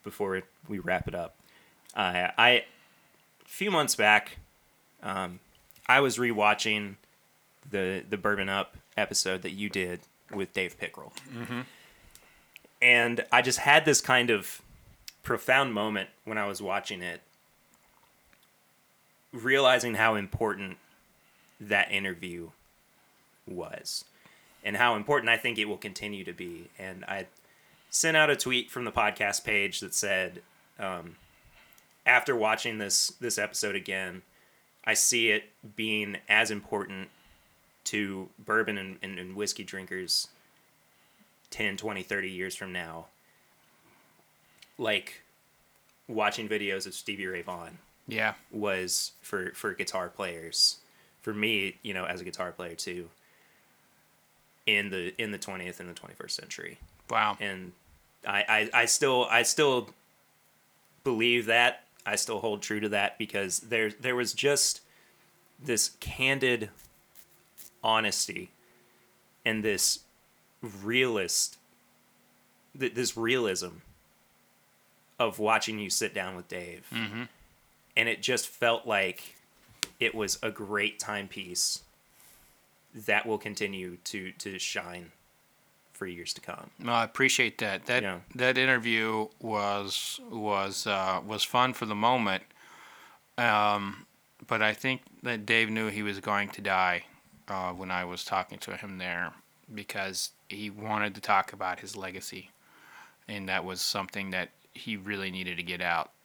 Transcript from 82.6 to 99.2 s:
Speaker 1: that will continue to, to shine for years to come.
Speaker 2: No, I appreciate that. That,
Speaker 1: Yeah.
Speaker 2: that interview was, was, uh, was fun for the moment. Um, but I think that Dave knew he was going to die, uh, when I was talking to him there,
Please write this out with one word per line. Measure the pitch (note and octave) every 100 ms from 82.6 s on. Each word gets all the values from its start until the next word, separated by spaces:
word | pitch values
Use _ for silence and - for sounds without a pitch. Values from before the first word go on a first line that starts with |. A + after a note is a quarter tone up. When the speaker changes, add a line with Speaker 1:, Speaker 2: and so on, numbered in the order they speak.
| _ _ _
Speaker 1:
that | A2+ G#2+ G#2 A#2
will | G#2+
continue | G#2+ G2+ G#2 F#2+ F2+ F2
to, | - G2+ F#2
to | - G2+ F#2
shine | - G#2 F2+ F2+ F2 _ _ _ _ _ _ _ _
for | - F#2+
years | F2 E2+
to | -
come. | - - - -
Speaker 2:
No, | A#2+
I | A#2
appreciate | A2+ - C3+ - A#2 -
that. | A2 F#2+ -
That, | B2
Speaker 1:
Yeah. | G#2 F2+ -
Speaker 2:
that | - B2+ B2+
interview | C3 B2+ A2+ A2+ A2 A2 G#2+ _
was, | A2+ G#2+ G2+ G2+ G2 - - - A#3+
was, | A#2 G#2+ G2+ G2 F#2+ A2+
uh, | G2 F#2+ F#2
was | G2+ G#2+
fun | - B2 B2+
for | B2 A2
the |
moment. | G#2 A2+ B2+ G#2 F#2+ - - - - - - - - _ -
Um, | A#2+ G#2+ G#2 G#2 G2+ - - _ _ _ -
but | A2+
I | G#2+
think | G#2+ C3 B2+ - -
that | A#2+ A#2 G#2
Dave | A2+ A2+
knew | A2 A2
he | G#2
was | G#2 G2
going | G#2 G2+ G2+
to | -
die, | G2+ F#2 F#2 F2 - - _ - -
uh, | G2 F2+
when | F2+ F#2
I | F#2
was | F2+ F2+
talking | - G2 F2+ -
to | - -
him | G2+ F#2
there, | F2+ F2